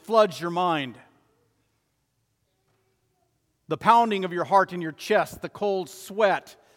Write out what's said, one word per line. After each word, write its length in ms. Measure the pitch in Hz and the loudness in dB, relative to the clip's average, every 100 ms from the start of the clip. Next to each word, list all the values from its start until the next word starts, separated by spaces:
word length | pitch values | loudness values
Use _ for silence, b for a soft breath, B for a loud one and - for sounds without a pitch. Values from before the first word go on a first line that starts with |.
floods 380 | - 220 214 143 | 0 2 2 0
your 80 | 170 | -6
mind, 500 | 175 180 160 135 104 - _ _ _ _ _ _ _ _ _ _ _ _ _ _ 381 _ _ 381 _ _ _ _ _ _ _ - | -2 -2 -2 -4 -12 -20 _ _ _ _ _ _ _ _ _ _ _ _ _ _ _ _ _ _ _ _ _ _ _ _ _ -8
the 80 | 156 | -2
pounding 480 | 202 233 233 196 185 | 4 4 4 0 -4
of 80 | |
your 100 | 175 | -4
heart 300 | 147 190 185 | 2 2 2
in 80 | 180 | -2
your 100 | 165 | -8
chest, 500 | 147 - 214 156 - | -8 -2 0 0 -6
the 60 | 175 | -14
cold 420 | - 208 196 180 | -6 -4 -4 -6
sweat 680 | - - 196 208 156 - - b | -14 -12 0 0 0 -6 -20 b